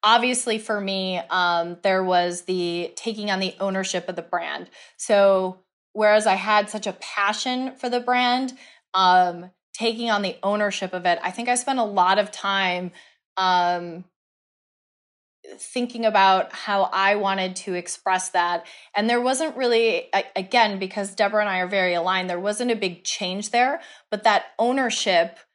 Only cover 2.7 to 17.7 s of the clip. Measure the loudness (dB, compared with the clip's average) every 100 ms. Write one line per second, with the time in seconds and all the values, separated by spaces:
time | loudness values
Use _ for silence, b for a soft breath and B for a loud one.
2.7 | -4 -6 -8 -10 -8 -4 -2 -4 -4 -4
3.7 | -2 -4 -6 -6 -10 -6 -6 -6 -10 -12
4.7 | B B B 0 4 6 4 0 -6 _
5.7 | _ _ 0 4 4 4 0 2 2 2
6.7 | -4 -8 -10 -10 -2 -2 -2 -4 -4 -6
7.7 | -6 -4 -4 0 2 2 0 -2 -8 B
8.7 | B _ 2 6 6 4 0 -12 _ _
9.7 | -4 -4 -2 0 0 -2 -4 -2 0 0
10.7 | -2 -6 -2 0 0 -2 -6 -2 -2 0
11.7 | -2 0 2 4 4 0 -2 -2 0 0
12.7 | -2 -6 B B B _ -2 2 4 2
13.7 | 0 -4 -12 -16 _ _ _ _ _ _
14.7 | _ _ _ _ _ _ _ -20 -18 -8
15.7 | -6 -4 0 0 4 6 4 0 -6 -4
16.7 | 0 0 2 2 2 0 -2 -4 -6 -8